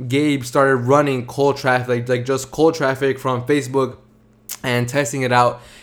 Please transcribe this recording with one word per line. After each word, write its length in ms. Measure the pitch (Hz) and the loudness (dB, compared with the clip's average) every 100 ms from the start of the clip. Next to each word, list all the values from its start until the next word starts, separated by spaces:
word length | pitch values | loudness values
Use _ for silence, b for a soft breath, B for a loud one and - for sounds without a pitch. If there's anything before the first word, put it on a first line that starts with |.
| 127 | -4
Gabe 340 | 139 151 139 | 0 0 0
started 320 | 120 147 139 | -2 2 4
running 500 | 131 120 143 147 131 120 | 2 4 4 4 -2 -4
cold 300 | - 143 135 | 0 0 2
traffic, 320 | 135 123 120 | 0 0 0
like, 200 | 120 120 | -2 0
like, 180 | 127 120 | -4 -2
just 240 | 135 - | -4 -4
cold 240 | - 160 | 2 2
traffic 460 | 165 135 127 139 127 | 2 -2 0 0 0
from 260 | 131 123 123 | -2 -4 0
Facebook 520 | 147 123 135 127 107 _ _ _ _ - - | -2 0 -2 -2 -6 _ _ _ _ -16 -10
and 240 | 135 123 123 | -4 -2 -2
testing 340 | 139 139 139 | -2 -2 -2
it 100 | 127 | 0
out 300 | 123 123 - B B | 2 2 0 B B